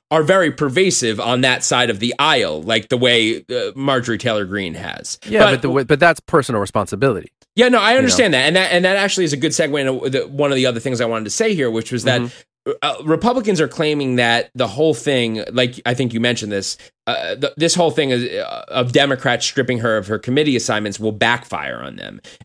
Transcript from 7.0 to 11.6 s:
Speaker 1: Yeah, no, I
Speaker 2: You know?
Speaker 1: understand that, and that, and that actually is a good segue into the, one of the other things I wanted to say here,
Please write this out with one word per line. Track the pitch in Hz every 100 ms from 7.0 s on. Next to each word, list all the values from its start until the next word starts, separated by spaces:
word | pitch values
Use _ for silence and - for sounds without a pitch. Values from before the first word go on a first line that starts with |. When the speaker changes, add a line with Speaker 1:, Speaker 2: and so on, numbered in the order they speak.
| 135 98 - _ _ -
Speaker 1:
Yeah, | 247
no, | 240
I | 208
Speaker 2:
You |
know? | 254
Speaker 1:
understand | 262 - 220
that, | 127 143
and | 180
that, | 185
and | 175 185
that | 196
actually | 196 190 170
is |
a | 139
good | 151
segue | 151 156 147
into | 135 131 135
the, | 131 -
one | 139 147
of | 135
the | 127
other | 117
things | 139 120
I | 117
wanted | 113 107
to |
say | - 220
here, | 185